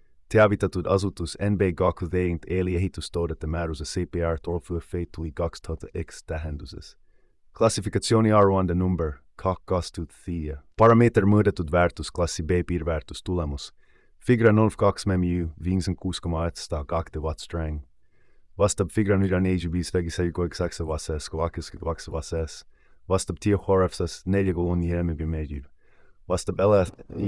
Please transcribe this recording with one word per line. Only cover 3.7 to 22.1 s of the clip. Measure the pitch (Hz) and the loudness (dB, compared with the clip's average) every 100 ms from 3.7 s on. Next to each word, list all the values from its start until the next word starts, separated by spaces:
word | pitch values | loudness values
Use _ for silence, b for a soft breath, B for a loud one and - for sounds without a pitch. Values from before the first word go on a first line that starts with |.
| 78 78 | -6 -8
C | 92 87 | -6 -4
P | 87 | -2
R | 82 80 - 85 - 85 - 90 87 | -2 -4 -4 -6 -4 -8 -6 -8 -6
tuli | - 82 | -8 -8
kaks | 71 85 - | -4 -6 -6
tuhat | - 80 - 87 | -10 -10 -8 -10
X | 82 - | -10 -12
tähenduses. | - 78 80 73 - - - - _ _ _ _ _ - | -10 -8 -8 -8 -12 -16 -18 -20 _ _ _ _ _ 2
Klassifikatsiooni | 110 - 98 98 - 113 110 | 2 2 -4 -4 2 4 6
aruande | 107 98 95 90 87 | 6 6 4 2 2
number | 92 87 80 73 _ - | 2 0 -2 -6 _ -6
K | 95 92 - | -4 -4 -2
kaks | 90 - | -2 -2
tuhat | - 82 - - | -8 -12 -12 -8
viie. | 87 76 71 - - | -6 -6 -10 -8 4
Parameeter | 113 117 120 110 98 | 8 8 8 6 6
mõõdetud | 104 101 87 78 | 6 6 2 0
väärtus | 87 87 - 78 | 2 2 0 -8
klassi | - 85 - | -2 -4 -2
B | 80 87 87 | -2 0 0
piirväärtus | 87 76 71 - - | -4 -2 -4 -6 -12
tulemus. | - 90 76 71 - _ _ _ _ _ | -4 -4 -2 -6 -10 _ _ _ _ _
FIGRA | - 123 113 | 2 6 6
null | 107 110 | 6 4
kaks | - 101 - 101 | 4 0 2 0
MEMU, | 92 87 87 82 - | 0 0 0 -4 -6
viiskümmend | 85 95 87 87 | -2 -2 -2 -4
kuus | 92 85 | -6 -6
koma | 85 82 82 | -4 -4 -4
üheksa | - - 90 71 82 - - | -6 -8 -8 -4 -6 -6 -6
watt | 78 76 | -6 -8
strang. | - 85 78 76 - _ _ _ _ - - - | -8 -6 -4 -6 -10 _ _ _ _ -20 -12 0
Vastab | 101 - 92 | 0 0 -2
FIGRA | - 101 98 | 0 2 2
null | 98 95 92 92 85 | 4 2 2 0 0
viis | 87 85 | -2 -2
vägi | 92 82 | -2 -2
sai | - 87 | -2 -2
kogu | 82 | -2
aeg | 85 | -4
saksa | - 87 - 78 | -2 -6 -4 -6
vases, | 78 - 76 - | -6 -6 -8 -6
kogu | 78 | -4
aeg | 82 - - - | -4 -4 -10 -10
kaks | 80 80 - | -8 -8 -8